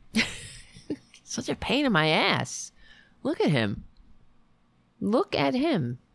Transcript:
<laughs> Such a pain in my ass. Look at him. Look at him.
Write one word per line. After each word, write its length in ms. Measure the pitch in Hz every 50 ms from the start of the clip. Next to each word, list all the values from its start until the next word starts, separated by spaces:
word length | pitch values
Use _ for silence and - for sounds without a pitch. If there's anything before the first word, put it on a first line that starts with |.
| - - -
<laughs> 80 | 220 - - - - - - - - - - - - - - 302 - - _ - - -
Such 240 | - - - 247 -
a 60 | -
pain 320 | - - - 208 269 294
in 60 | 269 208
my 160 | 156 156 156
ass. 640 | 156 196 - 190 - 120 123 - - - - - - - - - - - - - - _ -
Look 180 | 247 330 -
at 100 | 427 254
him. 340 | 151 127 113 101 110 - - - - - - - - - - - - - _ _ _ _ _ _ _ _ _ _ _ _
Look 340 | 208 202 208 269 403 - -
at 200 | - 285 277 262
him. 440 | 247 277 339 302 190 135 120 123 - - _ _